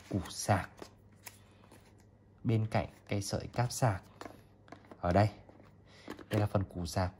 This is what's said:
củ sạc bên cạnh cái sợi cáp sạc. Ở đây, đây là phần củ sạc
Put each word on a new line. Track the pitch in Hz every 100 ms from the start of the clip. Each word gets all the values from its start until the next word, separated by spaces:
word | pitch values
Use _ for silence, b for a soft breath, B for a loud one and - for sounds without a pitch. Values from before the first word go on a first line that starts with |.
| -
củ | 98 -
sạc | - - 95 - - - - - - - B B B B B B B - - - -
bên | - 110 110
cạnh | 107 - - -
cái | 101
sợi | - - -
cáp | - 120
sạc. | - 120 92 - - - - - - - - - -
Ở | 87
đây, | 92 107 - - - - - B B B B -
đây | 107
là | 107
phần | -
củ | 92 90 85
sạc | 95 90